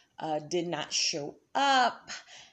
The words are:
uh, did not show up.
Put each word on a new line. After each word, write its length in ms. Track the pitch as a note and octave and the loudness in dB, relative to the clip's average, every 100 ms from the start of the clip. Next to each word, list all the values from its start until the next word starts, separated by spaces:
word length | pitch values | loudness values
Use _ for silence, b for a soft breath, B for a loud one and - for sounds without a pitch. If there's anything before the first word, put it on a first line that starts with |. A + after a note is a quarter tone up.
| B - | B -8
uh, 200 | D#3 D3+ | -2 -2
did 280 | D3+ F3 E3+ | -2 -2 0
not 260 | D3+ C#3+ | -4 -2
show 420 | - - D#3+ D3 - _ | -2 0 -2 -6 -12 _
up. 540 | - C#4 C4+ A#3+ - - B B B B | 0 4 6 4 0 -14 B B B B